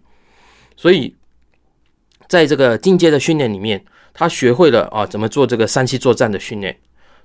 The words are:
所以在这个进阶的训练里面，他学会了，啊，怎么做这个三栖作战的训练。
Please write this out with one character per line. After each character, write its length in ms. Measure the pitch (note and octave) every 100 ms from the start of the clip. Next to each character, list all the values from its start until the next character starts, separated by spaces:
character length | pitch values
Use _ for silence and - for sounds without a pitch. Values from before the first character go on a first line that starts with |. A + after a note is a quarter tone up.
| _ _ _ _ _ _ _ _
所 140 | E3
以 240 | F#3 A#2 - _ _ _ _ _ _ _ _ _ _ -
在 180 | F3+ C#3
这 100 | C#3+
个 220 | B2+ A2
进 180 | F#3 F3+
阶 140 | E3
的 100 | D3
训 180 | F3 D#3
练 140 | B2
里 60 | G2
面， 260 | G#2+ G2 - _ _
他 160 | - E3+
学 240 | - B2
会 160 | B2 E3
了， 140 | A#2 -
啊， 180 | G#2+ G2+
怎 140 | G#2+
么 80 | A2
做 200 | C#3+ B2
这 100 | A#2
个 80 | G#2+
三 200 | C3+ B2+
栖 140 | B2+
作 140 | C3
战 180 | A2+ A#2+
的 80 | F#2+
训 220 | - G#2+
练。 180 | F#2+ - _ _ _ _